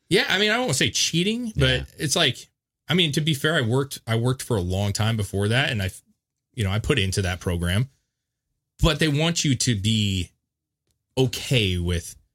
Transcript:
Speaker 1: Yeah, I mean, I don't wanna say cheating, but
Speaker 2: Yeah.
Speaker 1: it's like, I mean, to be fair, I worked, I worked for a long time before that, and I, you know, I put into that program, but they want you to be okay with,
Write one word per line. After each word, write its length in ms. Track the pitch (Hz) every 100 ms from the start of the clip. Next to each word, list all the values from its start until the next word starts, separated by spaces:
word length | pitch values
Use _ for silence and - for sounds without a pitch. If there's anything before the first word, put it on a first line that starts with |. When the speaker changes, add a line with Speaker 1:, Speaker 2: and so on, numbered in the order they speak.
| -
Speaker 1:
Yeah, 160 | 185 254
I 100 | 180
mean, 120 | 214
I 20 |
don't 120 | 226 254
wanna 80 |
say 160 | 131 127
cheating, 600 | - - 165 190 226 240 -
but 240 | 131 127
Speaker 2:
Yeah. 40 | 135 -
Speaker 1:
it's 160 | 151
like, 340 | 180 151 - - _ _ _ -
I 80 |
mean, 160 | 175 165
to 80 | 147
be 140 | 156
fair, 220 | 151 156 160
I 60 |
worked, 380 | 113 127 143 - -
I 80 |
worked 260 | 113 120 135
for 140 | - 113
a 40 |
long 320 | 90 92 101
time 240 | 98 107 113
before 320 | 98 98 104
that, 220 | 120 143
and 100 | 110
I, 80 | 92 - _ _ _ _ _
you 80 | -
know, 80 | 98
I 80 | 104
put 220 | - 139
into 220 | 95 98
that 180 | 92 90
program, 480 | - 87 85 98 131 _ _ _ _ _ _ _ _ -
but 200 | 165 147
they 80 | 160
want 360 | 143 165 165
you 120 | 151 127
to 180 | -
be 560 | 107 110 110 104 95 87 _ _ _ _ _ _ _ _ -
okay 640 | 131 - - 131 101 90
with, 380 | 87 87 - - _